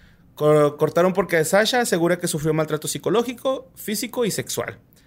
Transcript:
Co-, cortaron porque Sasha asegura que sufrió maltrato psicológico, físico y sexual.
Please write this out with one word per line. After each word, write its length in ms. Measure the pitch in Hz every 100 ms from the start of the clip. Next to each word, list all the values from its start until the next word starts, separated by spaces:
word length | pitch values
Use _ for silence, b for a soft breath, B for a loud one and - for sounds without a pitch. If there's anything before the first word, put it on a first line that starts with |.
| b b b -
Co-, 420 | 151 151 147 147
cortaron 360 | 151 170 180
porque 300 | 185 185 170
Sasha 380 | 156 196 214 254
asegura 360 | 240 185 170 175
que 100 | 175
sufrió 260 | 160 156
maltrato 340 | 156 156 151 151
psicológico, 840 | 143 - 196 240 240 269 269 - -
físico 500 | - 208 247 - 226
y 60 |
sexual. 460 | 175 123 - - 110 _ b